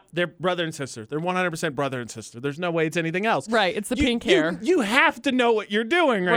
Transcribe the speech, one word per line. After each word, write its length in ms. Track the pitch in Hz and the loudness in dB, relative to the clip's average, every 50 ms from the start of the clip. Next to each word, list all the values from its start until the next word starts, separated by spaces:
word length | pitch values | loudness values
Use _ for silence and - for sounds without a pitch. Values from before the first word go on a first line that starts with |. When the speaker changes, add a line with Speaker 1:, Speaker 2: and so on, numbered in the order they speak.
| - _ | -2 _
Speaker 1:
they're 160 | - 160 175 170 | -4 -4 -4 -4
brother 380 | 175 - 151 185 180 170 170 | -4 -4 -2 -2 0 0 -2
and 100 | 160 160 | -4 -4
sister. 300 | - 143 123 - 120 107 | -6 -10 -10 -10 -12 -12
They're 140 | 107 143 151 | -8 -6 -6
one 160 | 165 180 180 185 | -4 -2 0 0
hundred 140 | 185 180 | 0 -2
percent 240 | 160 160 - 165 139 | -2 -2 -4 -4 -2
brother 260 | 120 143 135 131 127 | -2 -2 -2 -2 -6
and 100 | 120 113 | -8 -8
sister. 300 | - 113 107 - - 120 | -12 -14 -14 -14 -14 -8
There's 180 | 123 143 143 156 | -6 -6 -6 -4
no 120 | 180 175 | -4 -2
way 160 | 170 170 156 160 | 0 0 0 0
it's 100 | 151 170 | 0 -2
anything 280 | 165 165 160 180 208 | -2 -2 -2 -2 0
else." 240 | 226 214 147 - 208 | 0 0 0 0 0
Speaker 2:
Right, 240 | 226 226 202 180 - | 0 2 2 2 0
it's 120 | - 208 - | -4 -4 -4
the 80 | 254 | -2
Speaker 1:
You, 80 | 233 285 | 0 0
Speaker 2:
pink 220 | 269 233 233 - | 0 0 0 2
Speaker 1:
you, 60 | 226 - | 2 4
Speaker 2:
hair. 240 | 370 156 165 175 170 | 4 4 2 -2 -4
Speaker 1:
you 200 | 220 254 370 339 | 0 2 2 2
have 400 | 226 196 226 277 311 320 294 - | 2 2 2 4 4 4 2 0
to 100 | - 285 | -2 -2
know 220 | 254 254 247 233 226 | 0 2 4 4 4
what 180 | 214 196 - | 2 0 0
you're 120 | 202 208 233 | -2 -2 0
doing 400 | 226 330 349 339 285 240 196 180 | 2 2 4 4 4 4 2 2
right 80 | 180 175 | 2 4